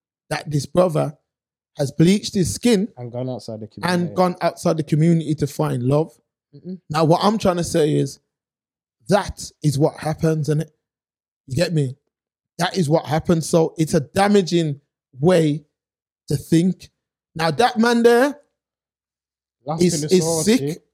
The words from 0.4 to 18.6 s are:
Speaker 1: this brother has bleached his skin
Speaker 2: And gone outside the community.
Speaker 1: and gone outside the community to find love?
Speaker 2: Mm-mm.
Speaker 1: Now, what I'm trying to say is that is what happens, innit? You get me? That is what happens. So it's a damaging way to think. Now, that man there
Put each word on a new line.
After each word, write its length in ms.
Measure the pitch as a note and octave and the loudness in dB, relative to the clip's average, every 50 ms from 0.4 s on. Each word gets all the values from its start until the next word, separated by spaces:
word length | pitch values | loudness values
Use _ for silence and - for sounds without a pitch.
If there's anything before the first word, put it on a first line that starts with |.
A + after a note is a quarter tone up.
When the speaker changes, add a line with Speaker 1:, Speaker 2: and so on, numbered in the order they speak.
| - - | -6 -4
Speaker 1:
this 140 | D3 D3 C3+ | -4 -4 -4
brother 540 | - - E3+ F3+ F#3 D3+ D#3 C#3+ C#3+ - _ _ _ _ _ _ _ _ _ _ _ _ | 0 0 2 2 2 0 -2 -2 -4 -6 _ _ _ _ _ _ _ _ _ _ _ _
has 160 | - D3 B2+ - | -6 -6 -4 0
bleached 400 | - E3 F3 G3 G#3 - - - | 2 4 4 4 2 0 -4 -2
his 200 | G#3 F3 C3 - | -2 -2 -2 -4
skin 340 | - - A#3+ A#3+ F#3+ F#3+ A#3+ - | -2 0 2 2 2 0 -4 -8
Speaker 2:
And 160 | - B2 A#2+ A2+ | -14 -16 -12 -10
gone 160 | B2 B2+ C3 | -8 -8 -8
outside 320 | B2+ G#2+ - - A2+ G#2+ | -8 -10 -10 -12 -12 -12
the 60 | A2 | -14
community. 360 | G#2 - - G2+ F3 F3+ F3+ F3 | -16 -12 -8 -4 -2 -2 -2 -2
Speaker 1:
and 100 | E3 G#2 | -2 0
gone 200 | - F#3 F3+ F3 - | 0 0 0 0 -2
outside 360 | - E3+ E3+ - - F3 E3 D#3+ | -4 -4 -4 -2 -2 -2 -2 -2
the 40 | D3 | -2
community 520 | - E3 D3 D#3 E3+ E3+ E3 D3+ C3+ D3+ | -2 0 2 4 4 2 2 0 -2 -4
to 120 | - D3 | -4 -4
find 360 | C3+ - - D#3 D3 C#3 B2+ A#2+ | -6 -4 -4 -4 -4 -4 -2 0
love? 360 | B2+ C#3+ D3 D#3+ - - _ _ _ _ _ _ _ - | 0 0 0 0 -2 -8 _ _ _ _ _ _ _ -20
Speaker 2:
Mm-mm. 260 | C#3+ - E3+ F#3 F3+ _ - | -20 -18 -16 -16 -16 _ -6
Speaker 1:
Now, 160 | D3+ D3+ E3 | -2 0 2
what 180 | D3 E3+ F3 - | 4 4 4 4
I'm 140 | G3+ A3 | 2 0
trying 200 | A3 - G3+ F3 F3 | 0 0 0 0 -2
to 60 | E3+ | -4
say 280 | - - E3 D3+ D3+ D3 | -2 0 0 0 2 0
is 220 | C#3+ C#3+ C3+ - - _ _ _ _ _ _ _ _ _ _ _ _ _ _ _ _ _ - | 0 -2 -4 -6 -12 _ _ _ _ _ _ _ _ _ _ _ _ _ _ _ _ _ 0
that 420 | F3 G3+ F3+ - - - - - - _ - | 0 0 0 -2 -8 -14 -16 -18 -14 _ -2
is 160 | D3+ B2+ C3+ | -2 0 2
what 200 | D3+ D3+ - - | 0 0 -2 -4
happens, 500 | - D3+ D#3 - - D#3+ D#3+ D#3 D3 C#3 | -6 -6 -4 -2 -2 -2 0 0 -2 -2
innit? 220 | D3+ D3+ D#3 - _ _ _ _ _ _ _ _ _ _ _ _ _ _ _ | -2 -2 -4 -6 _ _ _ _ _ _ _ _ _ _ _ _ _ _ _
You 100 | - C3 | -8 -4
get 180 | A#2+ F3 F3 F3 | -2 -2 0 0
me? 220 | D#3 C#3+ C3 B2+ - _ _ _ _ _ _ _ _ _ _ _ - | -2 -2 -2 -6 -10 _ _ _ _ _ _ _ _ _ _ _ -4
That 180 | E3+ F#3 - F#3 | -4 -2 0 0
is 100 | F3 C3+ | 0 2
what 160 | D#3 E3+ - | 0 0 0
happens. 400 | B2 D3+ D#3+ - - F3+ E3 D3 | -2 -2 -2 0 0 0 0 0
So 280 | - - E3+ D#3+ - - | 0 2 2 2 0 0
it's 160 | - D#3 D#3 - | -2 -2 0 0
a 80 | E3 | -2
damaging 800 | C3 - - F#3+ G3 G3+ G#3 G3+ F#3+ D#3 F3 E3+ E3 D#3 C#3 - _ _ _ _ _ _ _ B2+ | -2 -2 -2 0 2 4 4 2 2 2 0 0 0 -2 -4 -8 _ _ _ _ _ _ _ -2
way 460 | C#3 F3 F#3 E3+ D#3+ D3+ D3 D#3 - _ _ _ _ _ _ _ _ _ _ _ _ - | 2 2 4 4 2 0 -2 -4 -8 _ _ _ _ _ _ _ _ _ _ _ _ -6
to 80 | D3+ | -6
think. 540 | C3+ - - - E3 E3+ F#3+ F3+ - - - _ _ _ _ _ _ _ _ _ | -6 -2 0 2 2 2 2 -2 -4 -8 -18 _ _ _ _ _ _ _ _ _
Now, 160 | D#3+ D#3+ E3 | -4 -2 -2
that 260 | D#3 B2+ A#3 B3 - | 0 2 0 0 2
man 280 | A3 A3+ A#3+ A#3+ A#3 A#3 | 2 2 2 2 4 6
there 360 | A#3 A#3+ A#3+ B3+ D4 C#4 - _ _ _ _ | 6 6 6 4 2 0 -6 _ _ _ _